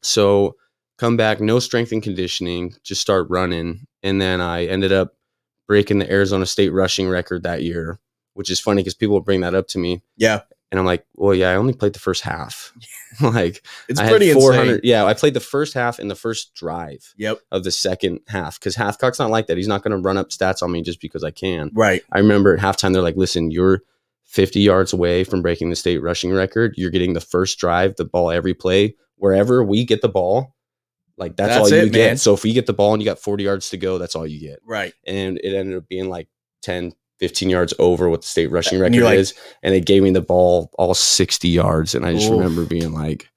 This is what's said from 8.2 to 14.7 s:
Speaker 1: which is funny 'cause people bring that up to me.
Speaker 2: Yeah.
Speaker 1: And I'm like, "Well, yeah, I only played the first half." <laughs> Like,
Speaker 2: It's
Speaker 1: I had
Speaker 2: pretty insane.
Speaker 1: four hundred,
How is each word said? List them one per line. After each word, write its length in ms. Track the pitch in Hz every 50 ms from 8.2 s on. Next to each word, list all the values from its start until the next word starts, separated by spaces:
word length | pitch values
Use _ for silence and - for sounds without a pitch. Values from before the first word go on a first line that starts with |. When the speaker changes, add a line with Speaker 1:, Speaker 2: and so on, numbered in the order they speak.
| _ _ _
Speaker 1:
which 140 | - 98 -
is 100 | 92 87
funny 220 | - - 101 98 95
'cause 120 | 95 90
people 260 | _ - 104 104 98
bring 200 | 87 - 98 95
that 140 | 90 87 87
up 120 | 95 95 _
to 100 | - 95
me. 240 | 87 87 90 87 _ _ _
Speaker 2:
Yeah. 260 | _ 110 110 110 101 - _ _ _ _ _ -
Speaker 1:
And 80 | 95
I'm 60 | 92
like, 180 | 92 90 85 _ _ _
"Well, 200 | - 85 101 98
yeah, 160 | 92 92 90
I 60 | 90
only 180 | 95 107 131 127
played 180 | 131 - 104 101
the 60 | -
first 240 | - - 92 - -
half." 500 | - - 85 76 - - - - - _ 120
<laughs> 40 | 117 - - - - - - -
Like, 440 | 131 120 113 117 92 85 90 - _ - - - - _
Speaker 2:
It's 100 | 123 143
Speaker 1:
I 40 | -
had 80 | 113
Speaker 2:
pretty 180 | - 214 202 180
insane. 120 | 151 135 131
Speaker 1:
four 100 | 135 127
hundred, 280 | 131 131 127